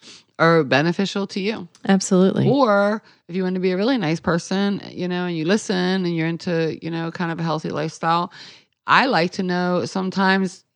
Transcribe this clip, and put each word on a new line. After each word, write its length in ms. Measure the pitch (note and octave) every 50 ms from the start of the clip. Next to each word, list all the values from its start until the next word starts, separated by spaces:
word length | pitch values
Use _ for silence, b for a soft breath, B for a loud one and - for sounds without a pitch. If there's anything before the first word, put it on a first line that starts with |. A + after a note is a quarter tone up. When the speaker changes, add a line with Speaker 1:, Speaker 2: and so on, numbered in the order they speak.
| B B B B B B _ -
Speaker 1:
are 240 | D#3+ E3 E3+ E3 D3+
beneficial 640 | B2 C3+ C#3 D3+ E3+ F3 - G3 F#3 - G3+ F#3+
to 140 | F#3 - G3+
you. 260 | F#3 G#3 A#3 - F#3 - _ _ -
Speaker 2:
Absolutely. 640 | - G3 F#3+ - - G3 F3+ F#3 G3 - - C#3 F#3
Speaker 1:
Or 540 | B3 C#4+ C4+ A3 G3+ G3+ G3+ G3+ G#3 A3 - b b b b -
if 60 | E3+
you 80 | F#3+ F#3
want 120 | F#3 F#3
to 60 | F#3
be 120 | F3+ F#3+ F#3
a 40 |
really 220 | F#3 G3+ B3 C#4 B3
nice 220 | F#3 D3+ E3 E3
person, 600 | - F#3+ E3 F3 - - F#3 G3 G3+ G3+ G3+ - - A#1
you 180 | - - F3+ F3+
know, 180 | F3+ F3+ F3+
and 100 | F3+ E3+
you 80 | D#3+ D#3
listen 320 | E3 G3+ A3 - - G3+ F3+ F3+ F3+ F#3+ F#3+ F3+
and 80 | F3 E3+
you're 120 | E3 D#3+ E3
into, 500 | E3 E3 - F#3 F3 E3 D#3+ D#3 - -
you 100 | - E3
know, 200 | E3+ E3 E3 E3
kind 220 | E3 - F3+ E3 E3
of 80 | E3+
a 20 | E3
healthy 280 | E3 D#3 D#3 - E3+
lifestyle, 600 | - D3 D3+ D#3+ - - - E3 E3 E3+ F3+ - B B B B B B B B B _ _
I 200 | - C#3 F3+ A#3
like 260 | C#4+ A#3 E3 E3 F#3 -
to 100 | - F#3+
know 420 | F3+ F3+ F3+ F3+ F3+ F3+ F3 A2+
sometimes, 800 | E3 - G3 F#3 F#3+ F3+ F#3+ G3 F#3+ F#3+ F#3+ F#3+ F3+ - - _ _ _